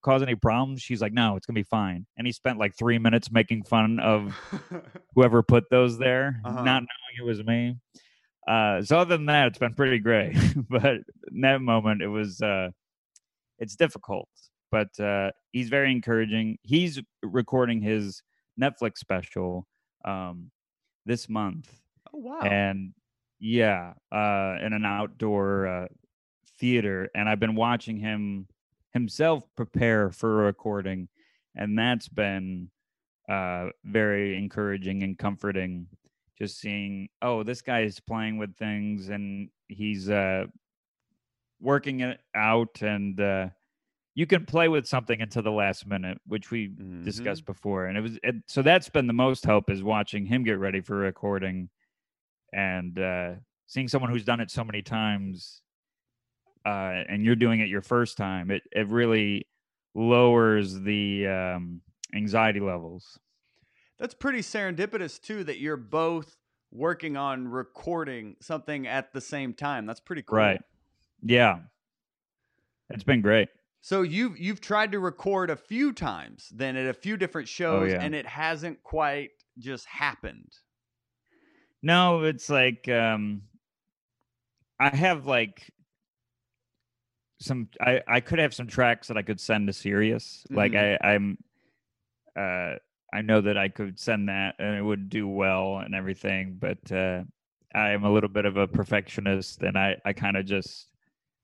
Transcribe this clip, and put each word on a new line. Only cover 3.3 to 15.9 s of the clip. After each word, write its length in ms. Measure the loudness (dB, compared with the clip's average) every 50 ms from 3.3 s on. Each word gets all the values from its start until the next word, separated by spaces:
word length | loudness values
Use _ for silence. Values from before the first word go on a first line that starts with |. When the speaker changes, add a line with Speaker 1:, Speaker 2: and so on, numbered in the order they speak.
Speaker 1:
making 340 | 4 4 4 4 2 -4 -2
fun 360 | 2 2 4 4 4 2 2
of 340 | 2 4 4 2 2 -2 -8
Speaker 2:
<laughs> 800 | -10 -12 -12 -12 -12 -12 -10 -14 -14 -14 -16 -20 -20 _ _ 6
Speaker 1:
whoever 280 | 6 8 8 8 6 6
put 260 | 8 6 6 6 6
those 280 | 6 6 6 6 2 0
there, 420 | 0 2 2 2 0 -2 -4 -6 -6
Speaker 2:
Uh-huh. 180 | -8 -4 0 2
Speaker 1:
not 180 | 2 2 2 0
knowing 360 | -4 -12 -16 -16 -16 -12 -8
it 60 | -4
was 200 | -4 -2 -2 0
me. 320 | 0 0 2 0 -2 -4 -6 _ _ _ -20 _ _ _ _ _ _ _ _ -2 2
Uh, 340 | 2 4 4 4 2 0 2
so 160 | 4 4 4
other 180 | 4 4 2
than 100 | 0 2
that, 200 | 4 4 4 4
it's 120 | 4 2 0
been 160 | -2 -2 2
pretty 240 | 2 2 4 4 2
great. 340 | 4 4 4 4 4 2 2
<laughs> 340 | 4 4 4 4 2 -2 0
But 280 | 0 4 4 4 2 2 -4 -12 -20 _ -16 -10 -4
in 80 | 2 4
that 180 | 4 4 4 4
moment, 400 | 2 2 4 4 2 2 0 0
it 60 | -2
was, 340 | -2 -2 -4 -4 -4 -4 -2
uh, 280 | 0 0 0 -2 -4 -6 _ _ _ _ _ _ _ _ -20 _ _ _ _ _ _ _ -12
it's 180 | -12 -6 0
difficult. 520 | 0 0 0 0 -4 -10 -8 -8 -8 -8 _ _ _ _ _ _ _ _ -2
But, 280 | 0 0 0 -2 _ -6
uh, 300 | -4 -2 -2 0 -2 -4 -6 _ _ _ -6
he's 160 | -6 -4 0
very 220 | 0 2 2 2